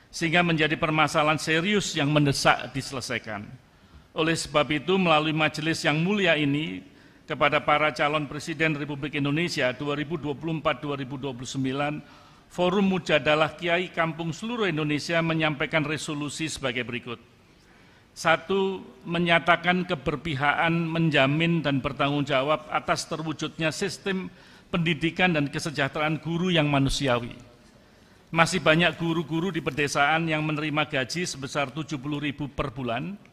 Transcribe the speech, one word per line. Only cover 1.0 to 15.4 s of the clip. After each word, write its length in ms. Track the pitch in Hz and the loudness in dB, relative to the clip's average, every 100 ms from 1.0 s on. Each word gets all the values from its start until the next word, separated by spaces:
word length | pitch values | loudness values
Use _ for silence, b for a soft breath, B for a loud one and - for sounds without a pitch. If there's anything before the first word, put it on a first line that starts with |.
| 147 160 151 156 | 4 4 2 2
serius 560 | - 160 185 208 - | 0 0 2 0 0
yang 160 | 160 143 | 0 2
mendesak 640 | 151 143 135 160 139 120 | 4 4 4 4 4 0
diselesaikan. 720 | 135 - 131 - 117 - 104 104 - _ b b b b 180 | -8 -6 -6 -4 -6 -6 -10 -10 -16 _ b b b b -2
Oleh 160 | 160 | 0
sebab 320 | 160 - 151 143 | 0 0 2 2
itu, 240 | 151 135 190 | 0 0 2
melalui 400 | 175 156 156 156 | 4 4 2 2
majelis 480 | 151 151 156 156 | 0 0 -2 0
yang 160 | 165 151 | 0 0
mulia 400 | 175 208 180 156 | 2 2 2 4
ini, 400 | 147 143 165 185 - B B B - | 2 0 -2 -8 -14 B B B -8
kepada 320 | 139 147 147 | 2 2 4
para 320 | - 147 151 | 2 2 2
calon 320 | 147 147 151 143 | 0 0 0 -4
presiden 480 | 147 156 151 160 156 | -8 -8 -2 0 0
Republik 400 | 147 143 147 147 | -4 -6 -6 -2
Indonesia 560 | 139 147 170 151 127 123 | 0 0 -2 0 0 0
dua 160 | 147 | -4
ribu 240 | 143 147 170 | -4 -4 -6
dua 160 | 147 | -6
puluh 240 | 131 160 160 | -6 -4 -2
empat, 240 | 160 131 | -2 -2
dua 160 | 147 139 | -4 -6
ribu 240 | 131 139 | -6 -8
dua 160 | 139 123 | -8 -8
puluh 140 | 131 | -8
sembilan, 500 | 135 131 135 147 151 - B B B B | -4 -2 -2 -2 -4 -10 B B B B
Forum 480 | - 180 196 190 185 | -2 2 4 2 2
Mujadalah 640 | - 151 147 151 151 - | 2 2 4 4 4 0
Kiai 320 | 175 170 180 | 0 0 0
Kampung 400 | - 165 156 165 | -2 -2 -2 -6
seluruh 400 | - 220 240 196 | -6 -6 -2 0
Indonesia 480 | 151 151 147 - 170 | 0 0 -2 0 0
menyampaikan 640 | 165 160 | 2 2